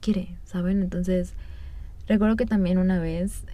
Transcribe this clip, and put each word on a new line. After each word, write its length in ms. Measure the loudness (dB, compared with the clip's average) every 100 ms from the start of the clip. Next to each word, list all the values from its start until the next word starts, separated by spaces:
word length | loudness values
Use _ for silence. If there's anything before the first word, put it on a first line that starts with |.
quiere", 360 | 0 0 -2 -8
¿saben? 380 | -8 -4 0 0
Entonces, 540 | 0 -2 0 0 0 -6 -10 -12 -12 -10 -12 -8 0
recuerdo 280 | 4 4 4
que 100 | 2
también 340 | 2 4 4
una 200 | 4 2
vez, 460 | 0 0 -2 -4 -8